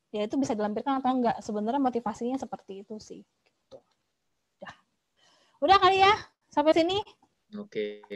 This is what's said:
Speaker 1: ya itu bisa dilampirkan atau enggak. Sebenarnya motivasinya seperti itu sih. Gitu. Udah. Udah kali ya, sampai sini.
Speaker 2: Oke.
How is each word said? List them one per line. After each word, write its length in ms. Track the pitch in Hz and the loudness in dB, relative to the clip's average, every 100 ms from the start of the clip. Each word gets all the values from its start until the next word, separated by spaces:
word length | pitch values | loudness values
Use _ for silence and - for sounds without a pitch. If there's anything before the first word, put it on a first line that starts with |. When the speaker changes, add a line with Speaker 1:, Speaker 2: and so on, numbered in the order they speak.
| _ | _
Speaker 1:
ya 100 | 214 214 | -6 -4
itu 80 | 285 | -2
bisa 160 | 262 | -2
dilampirkan 460 | 214 208 214 277 269 | -2 -4 -4 -4 -2
atau 120 | 254 | 0
enggak. 280 | 254 233 - | 0 0 -2
Sebenarnya 400 | - 208 214 277 | -6 -6 -4 -2
motivasinya 560 | 254 233 214 - 240 262 | -2 -2 -6 -6 -6 -6
seperti 440 | 240 - - 196 | -8 -14 -16 -18
itu 120 | 208 214 | -16 -18
sih. 240 | - - - _ | -18 -20 -20 _
Gitu. 340 | _ _ _ 269 _ _ _ _ _ _ _ _ | _ _ _ -20 _ _ _ _ _ _ _ _
Udah. 180 | - - _ _ _ _ _ _ _ - | -20 -20 _ _ _ _ _ _ _ -2
Udah 160 | 294 392 | 4 6
kali 240 | 370 381 | 6 6
ya, 140 | 392 427 - _ _ | 6 4 -2 _ _
sampai 240 | 294 302 | 0 4
sini. 260 | 330 339 392 - _ _ _ _ 104 | 4 2 0 -6 _ _ _ _ -16
Speaker 2:
Oke. 400 | 104 110 104 104 104 | -10 -8 -8 -8 -16